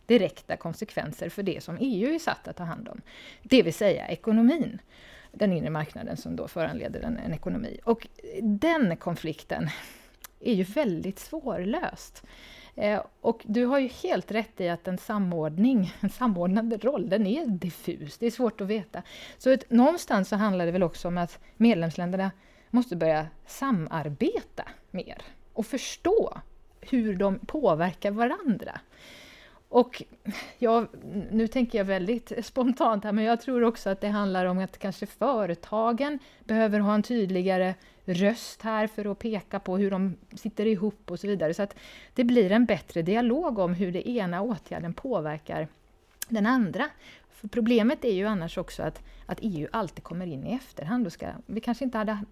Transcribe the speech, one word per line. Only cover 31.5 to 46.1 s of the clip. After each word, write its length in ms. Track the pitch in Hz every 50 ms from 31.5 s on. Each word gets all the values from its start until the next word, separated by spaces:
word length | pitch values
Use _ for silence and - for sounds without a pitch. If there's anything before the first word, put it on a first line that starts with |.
| - 262 240 233 - 208
jag 60 | 190
väldigt 480 | 196 196 185 175 190 247 226 - - 220 247 208
spontant 640 | - - 262 247 254 240 - 320 233 220 202 214
här, 80 | 214 202
men 120 | 220 214
jag 160 | 226 233 233
tror 240 | - 269 254 240 233
också 260 | 233 233 - - 196
att 100 | 190 -
det 80 | - 208
handlar 380 | 208 208 202 196 185 185 185
om 120 | 180 180 185
att 200 | 190 - - -
kanske 280 | - 196 175 - 214
företagen 1120 | - - - 214 269 269 220 202 170 170 - - - 214 220 226 233 240 226 277 294 302 269 - - - - -
behöver 360 | - 220 220 226 214 202 208
ha 140 | 202 202 214
en 80 | 214 208
tydligare 720 | - 254 233 196 180 180 180 180 190 185 185 185 185 185 - - - - _ _
röst 580 | - 180 175 202 202 233 - - - - - -
här 240 | 226 220 214 214
för 260 | 220 - - 202 208 196
att 60 | -
peka 420 | - 226 220 190 - - - 196
på 180 | - - 185 196
hur 120 | 202 196
de 260 | 196 185 190 190 165 - - - -
sitter 320 | - - 220 - - 208
ihop 440 | 220 220 170 208 208 - - _ -
och 100 | 180 170
så 60 | -
vidare. 280 | 202 208 175 165 156 170
Så 80 | - 202
att 120 | 202 - - - - - - - - -
det 100 | - 254
blir 280 | 240 247 247 196 180 202
en 120 | 233 247
bättre 380 | 226 202 156 - - - 170 160
dialog 560 | 180 208 233 247 226 240 311 359 311 233 196
om 160 | 180 170 180
hur 180 | 175 202 180 175
det 160 | 175 - -
ena 340 | 240 233 190 175 175 180 202
åtgärden 520 | 254 214 147 - - 175 165 165 170 170
påverkar 760 | - - 269 233 180 151 151 151 156 - - 165 156 160 156 - _ _ _ _ _ _ _